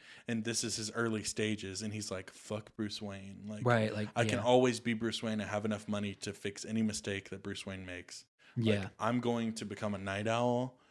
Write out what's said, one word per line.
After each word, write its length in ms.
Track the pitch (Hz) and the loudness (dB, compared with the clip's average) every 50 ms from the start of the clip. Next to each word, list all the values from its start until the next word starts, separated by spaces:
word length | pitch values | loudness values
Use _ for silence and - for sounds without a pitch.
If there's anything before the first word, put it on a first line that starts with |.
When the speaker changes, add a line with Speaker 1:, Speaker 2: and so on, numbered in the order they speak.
| - - - - - | -20 -20 -20 -10 -4
Speaker 1:
and 160 | - 117 113 107 | -2 -2 0 0
this 200 | 120 117 - - | 0 0 0 0
is 100 | 110 95 | -2 -2
his 140 | 110 110 104 | -2 -4 -4
early 320 | - 117 117 113 110 107 | 0 0 2 2 2 0
stages, 600 | 95 - - - 107 107 107 101 - 98 95 95 | -2 -2 -2 0 2 2 0 0 -4 -6 -6 -4
and 120 | 110 107 104 | -4 -4 -4
he's 160 | 107 101 - | -4 -4 -4
like, 200 | 98 92 95 - | -6 -6 -8 -10
"Fuck 420 | - - - - 110 104 - - - | -16 -14 -8 -6 -6 -6 -6 -8 -6
Bruce 240 | - 107 101 - - | -4 -4 -4 -4 -6
Wayne." 440 | 110 101 98 98 98 98 98 92 98 | -8 -8 -8 -10 -12 -12 -14 -12 -10
Like, 180 | 104 107 104 - | -10 -6 0 4
Speaker 2:
Right, 300 | 123 120 113 110 107 107 | 4 6 6 4 2 0
like, 140 | 107 107 104 - | -2 -4 -2 2
Speaker 1:
"I 80 | 120 117 | 2 2
can 140 | 110 107 123 | 4 2 2
Speaker 2:
yeah. 60 | 107 | 6
Speaker 1:
always 360 | 120 123 127 127 127 117 110 | 8 8 10 10 8 4 2
be 120 | - 120 | 0 0
Bruce 300 | 117 110 117 113 107 - | 0 0 0 0 -2 -2
Wayne. 180 | - 110 110 107 | -2 -2 -2 -2
I 60 | 98 | -2
have 180 | 95 104 104 101 | 0 -2 0 0
enough 240 | 107 107 101 - - | 0 -2 -2 -2 -2
money 260 | 104 101 104 101 95 | -2 -2 -2 -2 -4
to 160 | - - 104 | -6 -6 -8
fix 320 | 98 - - 104 98 - - | -6 -6 -6 -6 -6 -6 -6
any 180 | - 110 113 | -2 0 2
mistake 480 | 113 107 101 - - 107 98 98 - - | 2 2 0 -2 -2 -2 -2 -4 -4 -8
that 120 | 98 95 - | -10 -8 -8
Bruce 200 | 101 98 - - | -8 -8 -6 -8
Wayne 220 | 101 95 95 92 | -8 -8 -8 -8
makes." 380 | 90 90 87 87 - - - - _ _ _ - - - | -10 -10 -10 -12 -12 -16 -16 -18 _ _ _ -18 -8 -2
Like, 100 | 117 110 | 2 4
Speaker 2:
Yeah. 220 | 110 104 101 95 98 - - | 4 4 2 0 -4 -4 -2
Speaker 1:
"I'm 220 | 104 110 120 123 | 0 0 2 2
going 340 | 120 120 120 117 113 113 110 | 2 2 0 0 0 -2 -4
to 100 | - 110 | -4 -6
become 300 | 101 101 - 113 107 104 | -8 -6 -4 -2 -2 -2
a 40 | 92 | -2
night 280 | 98 101 98 101 107 | -2 -2 -2 0 0
owl, 520 | 113 113 117 120 123 123 120 127 127 - - _ _ | 2 2 4 4 4 2 2 0 -2 -6 -12 _ _